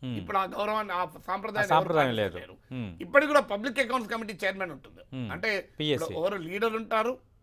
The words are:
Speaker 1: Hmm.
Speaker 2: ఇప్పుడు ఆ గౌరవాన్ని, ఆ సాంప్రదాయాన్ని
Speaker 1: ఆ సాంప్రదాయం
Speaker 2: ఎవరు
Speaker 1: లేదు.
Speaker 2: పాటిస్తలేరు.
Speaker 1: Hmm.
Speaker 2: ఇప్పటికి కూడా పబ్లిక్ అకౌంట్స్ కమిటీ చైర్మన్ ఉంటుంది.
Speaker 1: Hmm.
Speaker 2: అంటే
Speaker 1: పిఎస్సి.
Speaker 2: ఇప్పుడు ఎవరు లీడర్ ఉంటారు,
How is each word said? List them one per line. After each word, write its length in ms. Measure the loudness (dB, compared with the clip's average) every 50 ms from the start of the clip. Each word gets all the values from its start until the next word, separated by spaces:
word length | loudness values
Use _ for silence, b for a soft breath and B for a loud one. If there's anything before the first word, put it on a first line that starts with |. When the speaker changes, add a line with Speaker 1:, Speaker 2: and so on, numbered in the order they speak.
| -6
Speaker 1:
Hmm. 120 | -4 -4 -4
Speaker 2:
ఇప్పుడు 200 | -2 0 2 2
ఆ 60 | 2
గౌరవాన్ని, 500 | 0 0 -2 0 0 2 0 0 0 0
ఆ 120 | -2 -2
సాంప్రదాయాన్ని 680 | -2 -4 -10 -6 -4 -4 -2 -2 -2 0 0 2 6 6
Speaker 1:
ఆ 40 | 6
సాంప్రదాయం 280 | 6 6 4 4 4 4
Speaker 2:
ఎవరు 80 | 4
Speaker 1:
లేదు. 180 | 2 2 0 0
Speaker 2:
పాటిస్తలేరు. 560 | -4 -10 -12 -16 -18 _ -12 -8 -6 -6 -6
Speaker 1:
Hmm. 120 | -8 -8
Speaker 2:
ఇప్పటికి 260 | -4 2 4 4 4 6
కూడా 120 | 4 4
పబ్లిక్ 400 | 4 2 -2 -4 -4 -2 0 0
అకౌంట్స్ 320 | -2 0 0 -4 -4 -4
కమిటీ 260 | -6 -6 -6 -6 -8 -4 -2
చైర్మన్ 260 | -2 -2 -2 -4 -8
ఉంటుంది. 460 | -8 -10 -16 -20 -20 -20 -18 -12 -8 -6
Speaker 1:
Hmm. 140 | -6 -6
Speaker 2:
అంటే 380 | -6 -4 -2 0 0 -2 -4 -6 -6 -2
Speaker 1:
పిఎస్సి. 260 | 0 2 2 2 0
Speaker 2:
ఇప్పుడు 140 | -2 -2 0
ఎవరు 180 | 0 0 0 -2
లీడర్ 360 | -4 -4 -4 0 0 0 0
ఉంటారు, 440 | 0 -4 0 0 2 2 2 -2 -4 -8 _ _ _